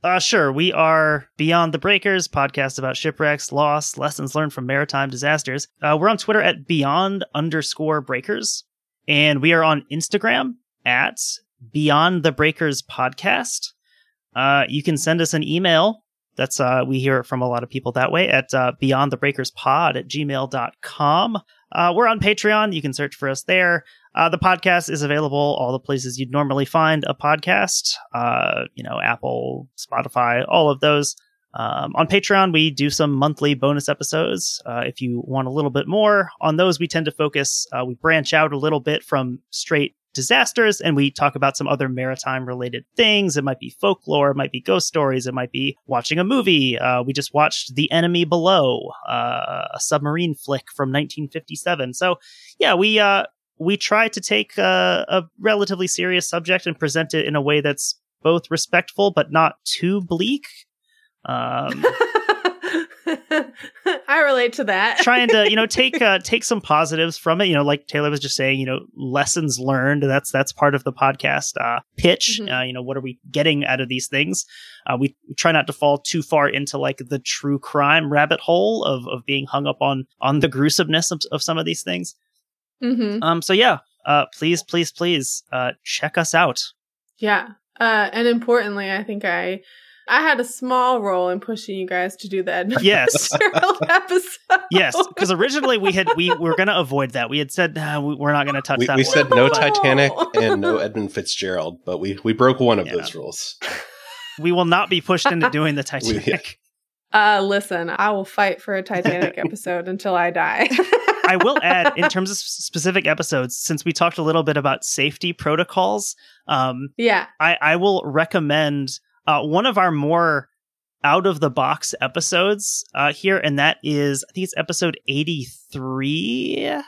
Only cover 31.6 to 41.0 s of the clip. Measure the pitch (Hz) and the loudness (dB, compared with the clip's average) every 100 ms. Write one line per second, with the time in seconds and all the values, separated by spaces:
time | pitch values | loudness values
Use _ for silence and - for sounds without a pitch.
31.6 | 113 - 76 - 160 196 - 196 190 160 | -4 -4 -4 0 2 2 4 2 4 4
32.6 | 160 135 143 - 151 135 147 147 147 135 | 2 0 -2 2 0 2 0 0 0 2
33.6 | 135 147 143 143 143 156 165 180 - - | 0 0 -2 -4 -4 -2 -2 -2 -6 -8
34.6 | - 120 127 - 127 120 135 131 131 139 | -8 -6 -6 -6 -6 -6 -4 -4 -2 -2
35.6 | 143 135 139 196 214 202 180 - 156 156 | -2 -2 -2 2 4 2 0 -2 -2 2
36.6 | 185 151 170 170 151 - 151 143 139 - | 2 2 -2 -2 -4 -2 -2 0 -2 -4
37.6 | - 131 127 120 160 160 139 156 156 143 | -6 -6 -6 -2 2 2 2 2 2 0
38.6 | 151 151 143 151 - 143 127 123 _ - | 0 0 0 -4 -2 -2 -2 -6 _ -12
39.6 | - 151 143 _ _ 147 131 240 240 - | 0 0 0 _ _ -6 2 2 2 2
40.6 | 220 196 170 143 | 2 2 0 2